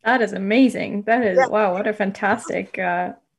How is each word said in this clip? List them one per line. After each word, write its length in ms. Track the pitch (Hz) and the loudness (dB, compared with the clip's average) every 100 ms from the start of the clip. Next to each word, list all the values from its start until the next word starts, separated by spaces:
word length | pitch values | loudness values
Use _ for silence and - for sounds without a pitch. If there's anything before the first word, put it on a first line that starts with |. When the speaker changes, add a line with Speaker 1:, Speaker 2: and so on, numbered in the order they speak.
Speaker 1:
That 180 | 220 247 | 2 2
is 120 | 208 | 0
amazing. 680 | 196 196 233 262 - - 208 | -2 0 4 4 2 -6 -6
That 200 | 208 233 | 0 0
is, 140 | 220 190 | 4 2
Speaker 2:
Yeah. 100 | 254 | 2
Speaker 1:
wow, 260 | 214 208 | 2 0
what 140 | 180 214 | 0 -4
a 60 | |
fantastic, 840 | 214 196 196 196 220 - - 190 - | -2 -4 -2 -2 -2 -4 -6 -6 -6
uh, 360 | 185 175 180 - _ | -4 -2 -4 -10 _